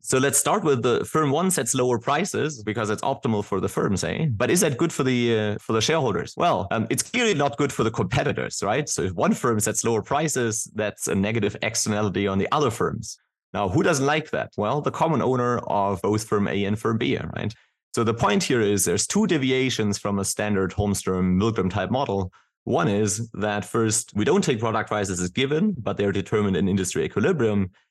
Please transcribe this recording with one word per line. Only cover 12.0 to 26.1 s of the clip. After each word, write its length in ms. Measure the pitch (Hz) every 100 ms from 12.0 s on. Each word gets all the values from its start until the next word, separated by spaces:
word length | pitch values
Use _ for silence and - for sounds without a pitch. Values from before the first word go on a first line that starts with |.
| 107 98 101
on 100 | 95
the 100 | -
other 180 | 147 135
firms. 480 | 113 82 - - - _ _ _
Now, 160 | 98 98
who 140 | 123
doesn't 220 | 190 147 139
like 260 | 156 156
that? 200 | 71 - -
Well, 240 | 104 143
the 100 | 143
common 300 | - 165 143
owner 380 | 110 127 120 117
of 420 | - 101 98 92
both 240 | 101 107 -
firm 240 | 104 98
A 160 | 92 98
and 120 | 104
firm 200 | 113 113
B, 200 | 139 120 - -
right? 160 | 101 - _ _ _
So 100 | -
the 100 | 113
point 300 | 113 202 202
here 160 | - 123
is 240 | 104 101
there's 240 | 87 87 -
two 200 | 202 214
deviations 720 | 160 131 131 131 - 107 98
from 220 | 104 101
a 60 | 95
standard 480 | - 104 101 92
Holmstrom-Milgram 960 | - 104 92 - 92 92 92 110 113 92
type 200 | 98 95
model. 440 | 123 139 98 92 - _ _ -
One 240 | 131 160
is 400 | 101 107 101 113
that 300 | - 104 104
first, 480 | 104 120 110 107 -
we 120 | 104 107
don't 180 | 190
take 160 | 165 117
product 300 | 117 110 101
prices 320 | 107 98 87
as 80 | 90
given, 440 | 123 135 151 214 156
but 180 | 104 101
they're 160 | 101